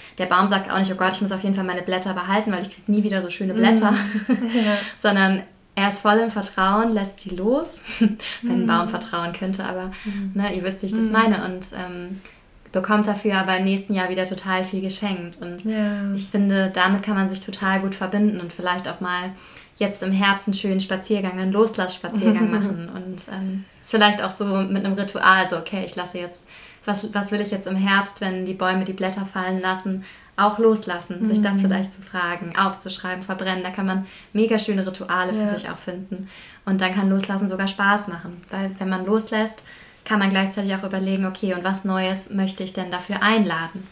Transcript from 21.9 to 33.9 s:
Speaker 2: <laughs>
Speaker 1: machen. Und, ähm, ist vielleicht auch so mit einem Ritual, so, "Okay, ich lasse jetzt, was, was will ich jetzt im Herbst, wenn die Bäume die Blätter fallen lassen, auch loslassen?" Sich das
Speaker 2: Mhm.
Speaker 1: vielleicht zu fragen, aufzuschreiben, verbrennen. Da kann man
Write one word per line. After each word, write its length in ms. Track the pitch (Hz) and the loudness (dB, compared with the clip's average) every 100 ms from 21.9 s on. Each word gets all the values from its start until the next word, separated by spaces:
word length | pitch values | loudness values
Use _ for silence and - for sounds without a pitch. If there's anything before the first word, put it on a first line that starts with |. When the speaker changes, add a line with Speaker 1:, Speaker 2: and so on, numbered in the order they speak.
| - - 214 220 220 220 | -4 -4 2 4 4 4
Speaker 2:
<laughs> 0 | |
Speaker 1:
machen. 380 | 214 196 170 170 | 2 0 -2 -8
Und, 340 | 185 185 185 - | -10 -10 -12 -10
ähm, 340 | 190 190 190 - - | -6 -4 -6 -8 -16
ist 100 | - | -2
vielleicht 300 | 220 208 208 | 4 4 2
auch 80 | 190 | -4
so 140 | - 202 | -4 -2
mit 380 | 196 190 196 196 | 0 0 0 0
einem 100 | 196 | -2
Ritual, 520 | 196 - 185 190 185 | -2 2 4 6 4
so, 80 | 170 | -2
"Okay, 260 | 165 196 190 | -4 -6 -6
ich 100 | - | -8
lasse 220 | 180 180 | -8 -8
jetzt, 260 | 175 - - - - - - | -10 -12 -20 -20 -20 -12 -4
was, 280 | 202 214 | -4 -2
was 180 | 202 196 | -4 -2
will 100 | 208 | -2
ich 100 | 202 | -2
jetzt 160 | 190 185 | -4 -2
im 80 | 190 | 0
Herbst, 460 | 196 196 196 - | 4 4 2 -4
wenn 240 | 190 185 185 | -4 -2 -4
die 80 | 190 | -2
Bäume 300 | 185 190 190 | 0 0 0
die 80 | |
Blätter 320 | 190 190 196 190 | -2 -2 -2 -6
fallen 360 | 190 185 185 | -4 -2 0
lassen, 420 | 185 190 190 190 - - - - | 0 -2 -2 -4 -6 -20 -10 2
auch 220 | 208 208 | 2 6
loslassen?" 680 | 226 214 190 175 - 180 208 | 4 4 0 -6 -6 -2 2
Sich 140 | 214 | 4
das 140 | 202 196 | 4 4
Speaker 2:
Mhm. 40 | |
Speaker 1:
vielleicht 320 | 190 190 190 | 4 2 -2
zu 80 | - | -8
fragen, 540 | - 185 175 175 170 175 | -8 -4 -2 -2 -4 2
aufzuschreiben, 640 | 190 185 185 - 180 185 | 2 0 -8 -8 -6 -6
verbrennen. 400 | 190 185 190 185 | -6 -4 -2 -2
Da 60 | 180 | -2
kann 160 | 190 | -2
man 200 | 190 | 0